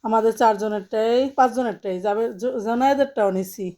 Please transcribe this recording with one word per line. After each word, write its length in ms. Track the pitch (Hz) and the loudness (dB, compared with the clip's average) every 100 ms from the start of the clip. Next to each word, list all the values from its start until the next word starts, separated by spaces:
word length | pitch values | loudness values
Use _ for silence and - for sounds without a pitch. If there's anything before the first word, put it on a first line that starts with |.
| 233 | 0
আমাদের 260 | 220 220 220 | 2 2 4
চারজনেরটাই, 800 | 233 208 214 208 202 220 226 240 269 269 | 2 2 -2 -4 -4 -2 2 2 0 2
পাঁচজনেরটাই, 600 | 254 226 247 185 196 180 202 | 2 2 -4 -4 -6 -4 -2
জাবের, 240 | 208 233 196 | -2 -2 -4
জু-, 160 | 240 254 208 | -6 -4 -4
জুনায়েদেরটাও 640 | 240 269 277 277 - 202 190 | 0 2 2 0 2 0 0
নিছি। 300 | 185 - 185 | -6 -8 -10